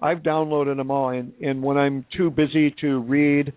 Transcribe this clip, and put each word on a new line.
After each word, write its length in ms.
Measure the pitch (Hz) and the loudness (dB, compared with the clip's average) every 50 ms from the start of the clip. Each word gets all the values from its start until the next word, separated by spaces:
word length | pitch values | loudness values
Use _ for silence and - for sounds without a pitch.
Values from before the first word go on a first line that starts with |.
| 147 | -2
I've 160 | 151 175 170 156 | -2 -2 0 0
downloaded 540 | 160 156 160 156 151 151 147 143 139 139 | 0 0 0 0 0 0 0 0 0 -2
them 120 | 139 135 135 | -4 -4 -2
all, 200 | 139 139 135 127 | -2 -2 0 -2
and, 220 | 127 123 123 120 - - | -2 -4 -6 -8 -10 -6
and 200 | 135 135 135 135 | -4 -4 -4 -2
when 160 | 131 139 139 | -2 0 2
I'm 280 | 143 143 139 139 135 127 - - | 2 2 2 0 -4 -8 -8 -2
too 140 | - 180 165 | 0 0 0
busy 420 | 135 151 151 135 - 160 151 147 143 - | 2 2 0 2 4 2 2 2 0 -2
to 200 | 156 147 139 131 | -2 -2 0 0
read, 520 | 117 120 139 143 147 147 143 143 143 135 - | 0 0 2 2 4 4 4 2 0 -2 -6